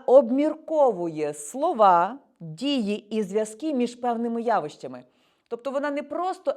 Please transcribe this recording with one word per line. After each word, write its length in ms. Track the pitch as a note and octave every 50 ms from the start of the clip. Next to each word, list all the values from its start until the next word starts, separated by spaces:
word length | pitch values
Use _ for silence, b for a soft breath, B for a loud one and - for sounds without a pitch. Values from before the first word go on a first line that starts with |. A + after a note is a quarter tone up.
| -
обмірковує 1300 | - B3 C4+ C#4 A3 B3 C4+ D4 D#4 D4+ D#4 - - D#4+ D#4 C#4+ B3+ G#3+ F3 F3 E3+ D#3+ D3+ D3+ D3 D3+
слова, 840 | - - - - B3+ C#4+ F4 F4 A#3 A3 G3 F3+ E3+ E3+ F#3+ A#3+ C#4 _ _ _ _
дії 760 | F3 D#3+ D#3 D#3+ B3 C#4+ C#4+ C4+ A3 G3 G#3 G#3+ - _ A3+
і 60 | A3 G#3+
зв'язки 520 | F3+ F#3+ G#3+ A3 G#3+ A3 - D4+ D#4+ D4+
між 200 | B3+ A#3+ A#3 A#3+
певними 480 | - - B3 A#3 A3+ A#3 A#3+ A#3 A#3 A#3
явищами. 600 | A#3+ A3 F#3+ D3+ D3+ C#3 - - C#3 C3 B2 B2+ _ _ _ _ _ _ _ _ _
Тобто 220 | A#3 A#3 A#3+ C#4
вона 200 | B3 C#4 C#4 D4
не 120 | C#4+ C#4+ D4
просто 520 | C#4+ D4 E4 F4 F#4 F#4 F#4 - C#4+ C#4